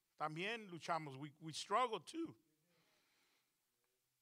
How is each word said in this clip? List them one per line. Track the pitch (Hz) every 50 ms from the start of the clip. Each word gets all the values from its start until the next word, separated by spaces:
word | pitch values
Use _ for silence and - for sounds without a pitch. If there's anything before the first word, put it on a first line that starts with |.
| _ _ _ -
también | 151 156 156 160 180 208 233 233 214 196
luchamos. | 175 160 - - 175 160 156 147 131
We, | 131 147 151 135 -
we | 160 160 147
struggle | - - - 196 226 254 240 220 185
too. | 143 - - 330 330 - - - _ _ _ _ _ _ _ _ _ _ _ _ _ _ _ _ _ _ _ _ _ _ _ _ _ _ _ _ _ _ _ _ _ _ _ _